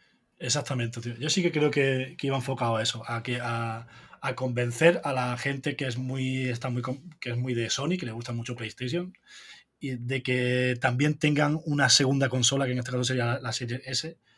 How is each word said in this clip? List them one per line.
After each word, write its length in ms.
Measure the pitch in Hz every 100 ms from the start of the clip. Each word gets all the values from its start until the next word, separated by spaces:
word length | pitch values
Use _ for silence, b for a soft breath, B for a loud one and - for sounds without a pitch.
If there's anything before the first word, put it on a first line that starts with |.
| _ _ _ -
Exactamente, 600 | 123 147 - 127 117 120
tío. 140 | 120 117
Yo 140 | 147
sí 100 | 190
que 100 | 170
creo 180 | 156 147
que, 440 | 143 135 131 131 -
que 80 | 139
iba 100 | 135
enfocado 400 | 135 131 117 113
a 60 |
eso, 200 | 110 117 117
a 160 | 117
que, 160 | 123 123
a, 460 | 123 120 117 113 117 b b b
a 140 | 135
convencer 640 | 123 127 120 120 120 160 180
a 80 | 147
la 240 | 131 123 120
gente 380 | 139 139 143 135
que 100 | 135
es 100 | 120
muy, 480 | 131 135 131 131 127
está 180 | 120 131
muy 140 | 123
com-, 180 | 123 127 - -
que 100 | 123
es 80 | 123
muy 160 | 131
de 160 | 117 113
Sony, 260 | - 143 180
que 60 | 117
le 60 |
gusta 200 | 113 120
mucho 220 | 117 113 120
PlayStation, 580 | 110 - 127 170 180 - b b b b b -
y 180 | 139 123
de 260 | 120 131
que 540 | 127 127 123 127 127 120
también 340 | 127 123 147 156
tengan 420 | 151 147 147 156
una 240 | 156 143 131
segunda 400 | - 135 139 131
consola, 380 | 131 120 139 131
que 60 |
en 60 | 127
este 120 | 123
caso 100 | 123
sería 200 | 123 127 120
la, 140 | 131
la 120 | 123
Serie 280 | - 117 123
S, 320 | - 127 160 - _